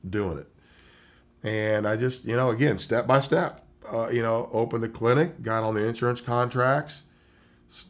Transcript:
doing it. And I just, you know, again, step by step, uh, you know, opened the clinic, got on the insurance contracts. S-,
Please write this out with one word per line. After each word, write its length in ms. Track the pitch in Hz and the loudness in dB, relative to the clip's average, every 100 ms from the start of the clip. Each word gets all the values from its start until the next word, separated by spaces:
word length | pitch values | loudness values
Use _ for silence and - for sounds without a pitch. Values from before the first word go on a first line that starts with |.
| 92 | -6
doing 300 | 104 95 73 | -4 -2 -6
it. 80 | - _ _ - - - - _ _ _ | -12 _ _ -20 -20 -20 -20 _ _ _
And 440 | 110 110 107 107 104 | -6 -2 0 0 0
I 100 | 110 | 0
just, 280 | 127 127 | -2 -4
you 120 | - 120 | -2 0
know, 140 | 127 | 0
again, 280 | 113 143 95 | 2 2 0
step 280 | - 113 117 | 0 -2 4
by 140 | 135 | 2
step, 460 | - 160 165 - - _ 110 | 4 2 0 -4 -20 _ -8
uh, 160 | 117 113 | -4 -2
you 120 | 120 | 0
know, 260 | 117 113 - | 2 0 0
opened 300 | 110 117 117 | -2 0 -2
the 60 | 113 | -4
clinic, 540 | - 113 135 165 - | -2 2 4 2 -2
got 200 | 113 113 | -4 -2
on 120 | 110 | 0
the 100 | 107 | 0
insurance 360 | 110 117 120 120 | 0 0 0 -2
contracts. 840 | - 120 123 127 127 143 - - - _ _ _ _ _ _ | -2 0 0 2 2 2 -2 -14 -18 _ _ _ _ _ _
S-, 140 | - | -20